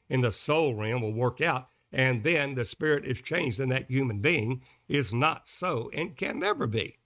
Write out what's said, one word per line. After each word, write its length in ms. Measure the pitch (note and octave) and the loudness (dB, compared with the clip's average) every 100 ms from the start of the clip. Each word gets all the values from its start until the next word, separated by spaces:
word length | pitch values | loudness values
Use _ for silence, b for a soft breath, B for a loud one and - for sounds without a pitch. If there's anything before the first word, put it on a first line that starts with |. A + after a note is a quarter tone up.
| b | b
in 120 | C3+ | 2
the 100 | B2 | 2
soul 420 | G#2 - D#3 D#3 | 2 2 2 2
realm 280 | A2 G#2+ B2 | 2 -2 0
will 120 | A2 | -2
work 280 | A2 B2 - | 0 0 0
out, 280 | D#3+ B2+ B2+ b b | 0 0 -4 b b
and 320 | C3+ C3 B2 | 0 2 2
then 320 | G#2+ E3+ C#3 C3 | 2 2 0 -2
the 100 | A#2 | -4
spirit 400 | - D#3 D3 - | -2 2 2 0
is 160 | - | -6
changed, 380 | - D#3+ D3+ G#2 | -4 -2 -2 -2
and 120 | C3 | 0
that 180 | C3 C3 | -2 0
human 300 | B2+ C3 G2+ | 0 0 0
being 420 | C3+ E3+ A2 B2+ B B B | 2 2 0 -4 B B B
is 260 | C#3+ B2+ | 0 0
not 340 | A#2 D3 D#3 - | 2 2 0 -6
so 420 | - F3+ C3+ A2+ | -6 -2 -2 -4
and 220 | - F3 D#3 | -6 -6 -4
can 240 | - - | -4 -2
never 260 | E4 F4 C#3 | -2 0 0
be 320 | A2 - - | -2 -4 -8